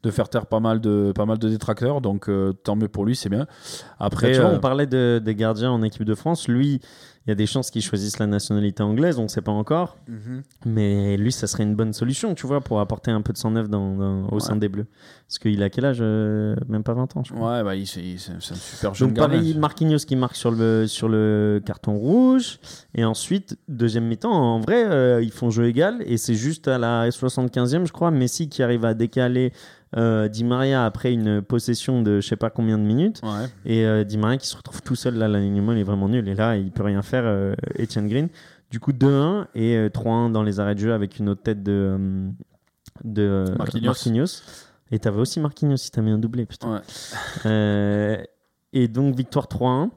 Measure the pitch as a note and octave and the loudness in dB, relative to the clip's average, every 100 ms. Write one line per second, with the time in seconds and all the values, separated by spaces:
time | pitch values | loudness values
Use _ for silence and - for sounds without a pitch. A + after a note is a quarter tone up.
0 | A2+ G#2 G#2+ A#2+ G#2 A2 A2+ A2+ G#2+ G#2 | -2 0 0 -2 0 0 2 2 2 2
1 | G2+ F#2 A2 A2 A2 A2 - G#2+ A#2+ C#3+ | 2 2 0 0 0 0 -2 -2 0 0
2 | A2 G2 - G2 F#2+ F#2+ - G#2 G#2+ G2+ | -2 -2 -2 0 0 -2 -2 0 -2 0
3 | G#2 B2+ G2+ G#2 D3 - - - - - | -2 -2 -2 -2 -4 -10 -16 -16 -16 -6
4 | G#2 - B2 C3 B2 C#3 C#3 C3+ C#3+ B2+ | -4 0 4 6 4 4 2 2 2 2
5 | B2 A#2 A2 G#2 A2 G#2+ B2 A#2+ A2 - | 4 2 0 0 0 2 0 2 0 -2
6 | G#2+ G#2+ D#3 E3+ - A#2+ C#3+ C3+ - - | -2 -2 -2 -2 0 2 2 0 -6 -20
7 | - _ - G2+ G#2+ C#3 B2 A2+ G#2 G2+ | -20 _ -4 0 0 0 -2 -6 -4 -4
8 | G#2 - G#2 G2+ - G#2 G#2 F#2+ G#2 A2+ | -4 -2 0 0 0 0 0 0 0 2
9 | E3+ B2+ G#2+ - G#2+ G#2 G#2+ D#3+ F3 - | 2 0 -2 -4 -2 -4 0 0 -2 -8
10 | - A2+ A2 B2+ C#3 _ A#2 A2 G2+ G2+ | -16 -14 -10 -12 -14 _ -2 0 2 2
11 | G2+ G2+ A2 C3 G2+ - G#2 G#2+ A2 G#2 | 0 0 0 -2 -4 -2 0 0 -2 -2
12 | A#2+ C#3 A3+ E3+ B2+ C#3+ - G#2+ G#2 A2 | -2 -2 -4 -4 -2 -2 0 -2 0 -2
13 | - A2 G#2 G#2+ A2+ A2+ G#2+ G#2 G2 G2 | -2 -2 -2 -4 -2 -2 0 -2 -2 -2
14 | G2 F#2+ G2 G#2+ - G#2+ G#2 G2+ G#2+ _ | -2 -2 -2 -4 -2 -2 0 -4 -8 _
15 | - - _ - A2 G#2 G2+ - C3+ A#2+ | -20 -20 _ -4 0 2 0 0 0 0
16 | A2 A2 G#2+ G#2+ G#2+ A2+ B2+ A2 A2 A#2+ | 0 2 0 0 -2 -4 -2 -4 -2 -2
17 | C3 - B2 A2+ A2+ A#2+ G#2 F#2+ G2 F#2 | -4 -4 -8 -4 -2 -2 -2 -4 -6 -8
18 | F2+ F2+ F#2 F2 - F2+ - - G#2 G2 | -10 -10 -12 -12 -12 -12 -12 -6 -6 0
19 | B2+ A2 D3+ C#3 D#3+ D#3 D3+ - D#3+ D3+ | 0 4 4 4 2 0 -2 0 2 2
20 | - C3 B2 - A#2+ A2+ A2+ A2 A2 - | 2 0 0 0 0 2 4 4 2 -2
21 | A2+ A2 G#2+ G#2+ G#2 G#2 G2+ - - G#2 | 0 2 4 4 2 2 -2 -6 -4 -2
22 | B2 A3 B3+ C4 A#3 - - - _ - | 2 4 6 4 0 -12 -20 -20 _ 0
23 | A2+ A2 - G3 - - - B2 A#2 A2+ | 0 0 -2 -2 -2 -14 -10 -2 0 2
24 | A#2 A2+ A#3 F#3+ A#2+ A2+ A2 A#3 A3 D3 | -2 -2 2 4 4 2 2 2 4 4
25 | B2+ A#2+ A#2 - A#2+ A2+ A#2 A#2+ F3+ A#3+ | 4 4 2 -2 0 2 2 4 0 0
26 | - A#2 - A2 C3 D#3+ - B2+ A#2 A#2 | -2 -2 0 0 -2 -2 -2 0 0 2
27 | A#2+ - B2+ C3 B2+ B2+ B2 D#3 F3 - | 0 0 -2 -2 -2 0 0 0 -2 0
28 | E3+ D3 B2 - D#3 - A#2+ A#2+ A2+ A2 | 0 2 2 -2 -6 0 0 2 0 0
29 | A2+ B2+ B2 B2 B2+ - - - _ A#2 | 0 2 2 2 0 -4 -20 -20 _ 0
30 | A#2 A2 G#2+ G#2+ A#2 B2 C3+ C3+ A2+ - | 2 2 0 -2 -2 2 2 2 0 0
31 | B2+ A#2 G#2+ G#2 G2+ A#2+ - A#2 - B2+ | -2 0 2 0 0 -2 0 -2 0 2
32 | G#2+ G2+ - A2 A2+ - A2+ G#2+ G#2 A#2 | 4 2 2 -2 -2 0 0 2 2 2
33 | G3 G#3+ A2 G#2 B2 - - A2+ A2 G#2+ | 2 -2 -8 -6 -8 -8 -2 2 4 2
34 | G2+ G#2+ G#2+ C3+ - - - - - B2+ | 0 0 0 0 -4 -12 -14 -16 -6 -2
35 | C3 A#2 A2 G2+ G2 G2+ G#2 A2+ G2 G2+ | -2 0 2 2 2 0 2 0 0 0
36 | G2 B2 G2+ G2 A2+ G#2+ F#2+ - G#2 G2+ | 2 0 0 0 0 0 -2 -2 -2 -2
37 | G2+ B2+ A#2 G2+ G2 G2+ - - A2+ A2 | -2 -2 0 0 0 -2 -6 -6 -4 -2
38 | G#2 B2 E3 - - _ _ A#2 C#3 B2+ | -2 -2 -2 -8 -20 _ _ -6 -4 2
39 | C3+ C#3 D3+ G3+ - A2+ A2+ A2+ G#2+ A2+ | 4 4 2 0 -4 -2 0 2 0 -2
40 | A2+ A2+ A#2 A2 G#2+ G2 G2+ G2+ A2 A2+ | 0 0 2 2 0 0 -2 0 0 0
41 | G2+ - G#2 G2 - G#2+ G2+ G2+ G2 F#2+ | -2 -4 -4 -2 -2 -4 0 0 0 0
42 | G2 F#2+ F#2+ A#2 - _ _ _ - - | -2 -4 -6 -8 -16 _ _ _ -20 -14
43 | A#2 G#2+ G2+ G2 F#2+ F2+ - A2+ A#2+ B2+ | -6 0 2 2 0 -2 -2 -2 -2 0
44 | A#2+ A2+ F3 - - - - _ _ A2 | 0 0 0 -6 -18 -20 -20 _ _ -2
45 | A2+ G2+ C3 - D3+ - D3 C3+ - - | 0 0 -2 0 -4 0 0 0 -2 -2
46 | A2 G#2+ A2+ B2 A2 - A#2+ G#2+ - - | 0 0 0 -4 -6 -8 -6 -6 -8 -16
47 | - - - - G#2+ G#2+ G#2 G#2 G2+ G#2 | -12 -12 -10 -4 0 2 2 2 2 0
48 | G#2 G#2 - _ _ _ _ C3 A#2+ A2+ | 0 -2 -8 _ _ _ _ 0 0 2
49 | C#3 B2+ B2 D3 - - B2 B2+ F#3+ | 0 0 -2 -4 -4 -2 0 2 -2